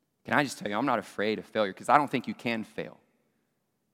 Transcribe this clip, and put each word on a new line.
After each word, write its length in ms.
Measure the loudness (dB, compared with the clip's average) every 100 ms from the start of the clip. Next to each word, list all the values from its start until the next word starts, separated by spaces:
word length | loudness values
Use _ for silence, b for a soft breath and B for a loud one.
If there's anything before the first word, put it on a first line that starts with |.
| _ _
Can 100 | 0
I 80 | 2
just 160 | 0 -2
tell 100 | -4
you, 80 | -2
I'm 100 | 0
not 120 | 0
afraid 400 | -2 -4 -2 -2
of 80 | -2
failure, 260 | -2 -2
'cause 160 | -2 4
I 80 | 4
don't 140 | 4
think 160 | -2 -4
you 80 |
can 300 | -6 -4 -6
fail. 360 | -6 -10 -10 -12 _ _ _ _ _ _ _ _ _